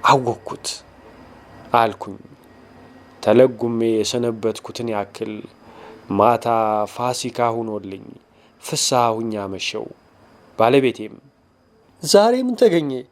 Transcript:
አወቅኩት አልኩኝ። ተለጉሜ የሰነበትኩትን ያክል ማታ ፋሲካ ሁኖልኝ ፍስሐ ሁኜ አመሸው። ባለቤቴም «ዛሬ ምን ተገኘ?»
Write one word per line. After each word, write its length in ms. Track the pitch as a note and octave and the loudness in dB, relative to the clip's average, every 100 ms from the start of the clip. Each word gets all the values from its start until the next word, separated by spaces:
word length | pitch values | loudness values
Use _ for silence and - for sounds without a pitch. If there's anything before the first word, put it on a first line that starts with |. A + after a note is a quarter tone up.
አወቅኩት 640 | - C#3 A#2+ A2 - - - - - - - - - - - - - | 4 2 2 -4 -8 -12 -12 -14 -16 -20 -20 -20 -20 -20 -20 -20 0
አልኩኝ። 460 | A#2+ A2+ G2 - F#2+ - - - - - - - - - - | 2 2 -2 -12 -14 -18 -20 -20 -20 -20 -20 -20 -20 -20 -4
ተለጉሜ 560 | - A2 B2+ A2+ A#2+ A#2 A2+ | 4 6 6 4 -4 0 0
የሰነበትኩትን 1000 | A2 G2+ B2 A#2+ A2+ A2 G#2+ - - A#2 | 0 0 -2 -4 -2 -4 -4 -10 -10 -4
ያክል 440 | G#2 G2+ - A2 G#2+ - - - - - - - | -4 -6 -8 -10 -10 -14 -20 -20 -20 -20 -20 -4
ማታ 380 | G2 G#2+ A#2 A#2+ A2+ A2 G#2+ G#2 | 4 4 4 2 2 2 0 -2
ፋሲካ 580 | - B2 B2 B2+ - A#2 | -4 -4 -4 -6 -2 0
ሁኖልኝ 560 | A2+ A2+ G#2 G2 G2 - - _ _ _ _ | 0 -6 -8 -10 -14 -16 -20 _ _ _ _
ፍስሐ 420 | - D#3 - B2+ A#2 | -8 -4 0 2 2
ሁኜ 220 | A2 A2+ G#2+ | 0 -4 -6
አመሸው። 460 | G2 F#2+ - A2 A#2 - _ _ - - - - | -6 -8 -8 -8 -10 -16 _ _ -20 -20 -20 2
ባለቤቴም 560 | A2+ C#3 C3 G#2+ G#2+ - _ _ _ _ _ _ _ _ | 4 6 4 -2 -12 -14 _ _ _ _ _ _ _ _
«ዛሬ 300 | - G3+ G#3+ B3 | 0 2 2 0
ምን 140 | B3+ A#3+ | -4 0
ተገኘ?» 360 | A#3+ E3+ D3 C3 B2+ | 2 2 -2 -8 -12